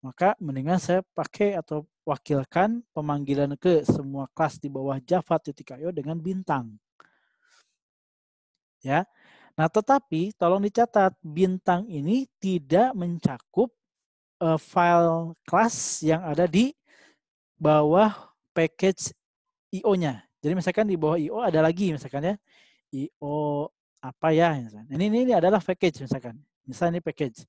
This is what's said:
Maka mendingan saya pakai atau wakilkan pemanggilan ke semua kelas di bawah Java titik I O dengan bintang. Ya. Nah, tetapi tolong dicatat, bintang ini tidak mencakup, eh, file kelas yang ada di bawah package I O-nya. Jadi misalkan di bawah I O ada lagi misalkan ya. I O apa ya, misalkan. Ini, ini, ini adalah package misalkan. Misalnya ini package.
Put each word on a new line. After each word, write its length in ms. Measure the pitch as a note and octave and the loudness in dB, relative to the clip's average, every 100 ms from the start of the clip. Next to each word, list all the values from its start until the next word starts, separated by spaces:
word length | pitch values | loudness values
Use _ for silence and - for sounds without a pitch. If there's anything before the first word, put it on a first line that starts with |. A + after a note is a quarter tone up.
Maka 340 | C3 - F#3 G#3+ | -16 0 0 0
mendingan 400 | E3 C3+ C3+ F3+ | -4 -6 -2 -2
saya 240 | - F3+ F#3+ - | 0 -2 -2 -10
pakai 420 | D3+ - G#3 F#3+ | -10 -2 -2 0
atau 240 | D#3 D3+ D3+ _ - | -6 -8 -8 _ -6
wakilkan 760 | C#3 - C#3+ C3 - G3+ A#3 - | -6 -2 -2 -2 0 0 -2 -8
pemanggilan 640 | - D3 D3 C#3 C#3+ C#3+ C#3+ | -8 -4 -4 -2 0 0 0
ke 240 | F3+ E3 | 2 2
semua 480 | D3 - C#3 C#3 C3+ | 2 0 0 -8 -10
kelas 320 | - D#3 - | -2 -4 -2
di 80 | C#3+ | -10
bawah 320 | C#3 C3+ C3+ | -6 -6 -6
Java 380 | B2+ F3+ - E3 | -2 -2 0 -2
titik 320 | - C3+ - | -2 -14 -16
I 140 | B2+ D#3+ | -10 -8
O 20 | |
dengan 240 | E3+ C#3 E3 | -8 -8 -8
bintang. 580 | D#3+ F#3+ F#3+ C#3 A#2 G#2+ _ _ _ _ _ _ _ _ _ _ _ _ _ _ _ _ _ _ _ _ | -6 -8 -4 -4 -4 -16 _ _ _ _ _ _ _ _ _ _ _ _ _ _ _ _ _ _ _ _
Ya. 180 | C3+ D3 F#3+ _ _ _ _ - | -2 -2 -2 _ _ _ _ -2
Nah, 80 | D#3+ | 0
tetapi 720 | G#3+ G#3 C#4 _ D#3+ F#3 - | 0 2 2 _ -4 -4 0
tolong 240 | F3 F#3+ | 2 2
dicatat, 540 | G3+ G#3+ A#3 G#3+ F#3+ - | 0 0 2 4 2 0
bintang 640 | E3 D3+ F#3 F#3 - F3 A3+ | -12 0 0 0 0 0 -2
ini 400 | D#3+ C#3+ A#3+ C4 _ | -6 -2 -2 -2 _
tidak 560 | G3 F3+ C#3 E3 B3+ | -4 -4 2 4 4
mencakup, 800 | B3 F3 E3+ - C3 _ - A#3+ _ _ _ _ _ _ _ | 0 -6 -4 -4 -6 _ 0 0 _ _ _ _ _ _ _
eh, 220 | E3 D#3+ | 0 0
file 760 | - - E3+ E3+ E3+ E3 E3 E3 | 0 2 4 6 4 0 -6 -12
kelas 640 | - F3 A3 - - - D#3 | -2 2 2 0 -8 -4 0
yang 160 | D#3+ | 0
ada 240 | F3 C#3+ F3 | 0 0 2
di 240 | E3 B3+ - _ _ _ _ _ _ _ _ | 2 0 -2 _ _ _ _ _ _ _ _
bawah 560 | D3+ D3+ D3+ E3+ G#3+ G3+ - _ _ | 2 4 4 4 4 0 -18 _ _
package 560 | - D#3+ _ F#3+ F#3+ - - _ _ _ _ _ | -2 -2 _ -2 0 -8 -12 _ _ _ _ _
I 80 | F#3+ | -4
O-nya. 400 | A3 F#3+ D#3+ A#2 _ _ | 0 2 0 -4 _ _
Jadi 140 | D3 | -4
misalkan 320 | F#3 E3+ F3+ G#3+ | -2 -2 0 0
di 80 | |
bawah 240 | F3+ D#3 E3 | 0 0 0
I 140 | D3+ | -2
O 100 | G#3+ | -2
ada 160 | A#3 D#3+ | 0 2
lagi 320 | D#3+ E3+ G3 | 2 2 -2
misalkan 320 | D3+ C3 C#3 | -2 -6 -6
ya. 120 | E3 G#3 _ _ _ _ _ | -4 -4 _ _ _ _ _
I 160 | C3+ C#3+ _ | -10 -10 _
O 480 | D3 D3 D3+ D3 D3+ _ _ _ | -8 -4 -4 -4 -6 _ _ _
apa 320 | C3 - D#3+ | -18 -2 2
ya, 240 | D#3+ E3+ | 4 4
misalkan. 320 | D3 A#2 G#2+ A#2 | 0 -8 -14 -10
Ini, 120 | D3+ G3+ | -2 0
ini, 80 | A3+ B3+ | 2 2
ini 60 | |
adalah 240 | G#3+ E3+ G#3 | 4 4 2
package 480 | - F#3 F#3 - C3+ | 0 0 0 -2 -8
misalkan. 320 | C#3 B2 A#2 _ _ | -8 -8 -18 _ _
Misalnya 380 | - B2+ F3 E3+ | -18 -2 -2 -2
ini 20 | |
package. 400 | E3 - C#3 A2 | -6 -4 -6 -6